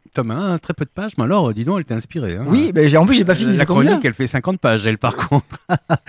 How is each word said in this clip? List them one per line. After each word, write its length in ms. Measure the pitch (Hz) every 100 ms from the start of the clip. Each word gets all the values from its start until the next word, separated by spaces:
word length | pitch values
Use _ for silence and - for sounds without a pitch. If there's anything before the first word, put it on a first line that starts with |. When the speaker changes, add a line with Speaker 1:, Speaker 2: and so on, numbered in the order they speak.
| _
Speaker 1:
Tome 200 | - 113
un, 260 | 127 196 170
très 160 | -
peu 100 | -
de 60 | -
pages, 220 | - 214 -
mais 40 |
alors, 280 | 156 202 131
euh, 20 |
dis 120 | 107
donc, 120 | 123 196
elle 60 |
était 120 | 147
inspirée, 400 | 113 - 165 104
hein. 100 | 90 139
Speaker 2:
Oui, 240 | 240 320
ben, 160 | 156 151
j'ai, 80 | 156
en 100 | 190
plus, 80 |
j'ai 100 | 240
pas 100 | 185
Speaker 1:
La, 40 | 175
Speaker 2:
fini, 140 | 226
Speaker 1:
la 60 | 185
Speaker 2:
c'est 80 | 160
combien ? 240 | 180 277
Speaker 1:
chronique, 140 | 311
elle 80 | 139
fait 140 | 110 127
cinquante 320 | 131 185 185
pages, 260 | 123 110 110
elle, 100 | 110
par 160 | 117 -
<laughs> 120 | -
contre. 360 | 143 - - - 175 - 156